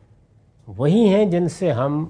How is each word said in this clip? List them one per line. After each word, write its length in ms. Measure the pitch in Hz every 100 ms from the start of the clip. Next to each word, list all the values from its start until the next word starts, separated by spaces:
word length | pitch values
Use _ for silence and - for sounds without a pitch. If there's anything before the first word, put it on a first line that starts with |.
| _ _ _ _ _ _ -
وہی 400 | 98 139 202 220
ہیں 120 | 196 214
جن 240 | 175 175
سے 220 | - 180
ہم 340 | 120 139 147 156